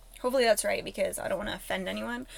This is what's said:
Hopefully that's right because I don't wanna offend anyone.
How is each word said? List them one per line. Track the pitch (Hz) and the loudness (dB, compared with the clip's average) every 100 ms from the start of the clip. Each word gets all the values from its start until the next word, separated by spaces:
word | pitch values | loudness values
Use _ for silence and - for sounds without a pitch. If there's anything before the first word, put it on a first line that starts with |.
| - - | -20 -4
Hopefully | 247 262 | 2 6
that's | 233 208 208 | 6 6 2
right | 196 | 0
because | - 202 185 - | -2 -2 -2 -2
I | - | -4
don't | - | -2
wanna | 208 | -4
offend | 196 - 190 185 | -6 -4 -4 -4
anyone. | 208 226 240 262 | -4 -6 -6 -10